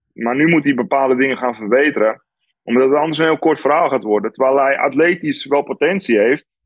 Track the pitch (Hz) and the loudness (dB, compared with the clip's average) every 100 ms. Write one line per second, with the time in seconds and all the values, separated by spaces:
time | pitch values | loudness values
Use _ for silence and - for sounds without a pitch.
0 | _ - 117 127 156 165 143 127 110 139 | _ -10 -4 0 2 2 0 -2 -2 0
1 | 135 127 135 123 123 110 107 123 151 117 | 0 0 -2 -2 -4 -6 0 2 2 0
2 | 107 110 _ _ _ _ - 120 131 147 | 0 -2 _ _ _ _ -2 0 2 2
3 | 160 151 160 156 165 151 139 151 160 135 | 0 0 0 0 0 0 0 0 0 -2
4 | 107 104 107 - 131 139 135 139 127 127 | 0 -2 -2 -2 0 2 2 0 -2 2
5 | 165 175 156 139 135 143 143 139 147 190 | 0 0 -4 -8 -4 -2 -2 -2 -2 -2
6 | - 110 110 151 - _ | 0 2 2 0 -4 _